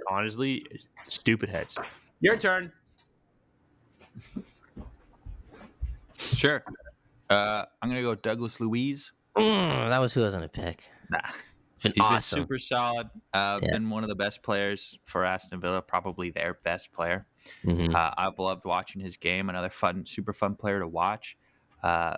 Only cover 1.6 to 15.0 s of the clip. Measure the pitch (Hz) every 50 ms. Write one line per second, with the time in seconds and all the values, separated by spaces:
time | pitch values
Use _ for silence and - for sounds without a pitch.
1.6 | - - - - - - - - - _ _ - 160 190 226 220 220 196 185 185
2.6 | 180 170 - _ _ _ _ _ _ _ _ _ _ _ _ _ _ _ _ _
3.6 | _ _ _ _ _ _ _ _ - - - - - - - - - - _ _
4.6 | _ _ _ - - - - - _ _ - _ - - - - - - - -
5.6 | - - - - - - - - - - - - - - - - - 143 151 123
6.6 | - - - - - - - _ _ _ _ _ _ - 101 101 101 107 107 104
7.6 | - - _ _ - 123 127 127 123 120 110 98 - 110 110 117 120 110 - -
8.6 | 117 110 110 120 127 139 139 143 - - - _ _ _ - 220 220 214 214 196
9.6 | 180 160 139 131 117 113 127 131 131 123 - 123 113 104 98 87 80 80 - -
10.6 | 82 85 82 - - - - - - - 85 82 - - - - - - - _
11.6 | _ _ _ - - 104 - 101 107 107 101 101 - - - - - - 135 123
12.6 | - - 131 123 120 120 120 117 117 110 - - - _ - 98 98 101 101 101
13.6 | - - - 110 110 110 107 107 110 104 104 92 101 104 - - - - 107 101
14.6 | 101 101 101 98 - - - -